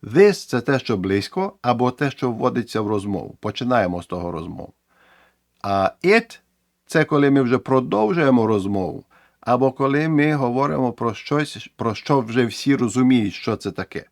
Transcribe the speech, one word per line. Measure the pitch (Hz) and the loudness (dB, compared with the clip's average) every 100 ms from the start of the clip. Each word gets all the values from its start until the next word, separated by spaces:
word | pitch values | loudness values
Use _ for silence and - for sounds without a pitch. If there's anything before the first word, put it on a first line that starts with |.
This — | 107 123 208 196 - | -2 4 6 4 -4
це | 123 | -4
те, | 113 135 | 0 -2
що | - 107 | 0 -2
близько, | 95 98 98 - 190 - | 2 0 0 -4 -6 -4
або | 123 120 123 | -2 2 0
те, | 123 147 | 0 -4
що | - 127 | -2 -4
вводиться | 110 127 123 113 110 | -2 -2 -2 -4 -4
в | 104 | -2
розмову. | 107 101 95 - - | -4 -4 -6 -8 -10
Починаємо | 110 104 123 123 92 87 | -10 -6 0 2 2 -2
з | 85 | -8
того | 90 87 | -8 -6
розмову. | 85 85 92 104 _ _ _ _ _ _ _ _ _ | -8 -10 -12 -16 _ _ _ _ _ _ _ _ _
А | 101 98 95 - | -4 0 0 0
it — | 175 220 226 - _ _ _ _ _ | 2 2 2 -18 _ _ _ _ _
це | 160 | 0
коли | 151 151 143 | 2 2 4
ми | 139 | 4
вже | 127 127 | 4 0
продовжуємо | - 131 127 202 214 175 143 123 110 | 2 0 2 0 2 2 4 4 4
розмову, | 107 95 98 90 - - _ _ _ | 0 0 -4 -4 -8 -14 _ _ _
або | - 123 131 | -2 2 2
коли | 131 135 143 160 | 0 -2 0 0
ми | 156 151 | 2 2
говоримо | 147 127 123 143 156 127 | 0 -2 -2 -2 -2 -4
про | 117 117 | -2 -6
щось, | 110 - 147 147 113 - _ | -6 -4 -4 -4 -8 -18 _
про | 113 | -6
що | 104 - 143 | -6 0 0
вже | 113 117 120 | 2 0 0
всі | - - 139 | -2 0 0
розуміють, | 120 104 127 127 101 | 0 2 4 4 2
що | - - 107 | -4 -6 -4
це | 101 | -6
таке. | 92 95 - - | -10 -10 -12 -16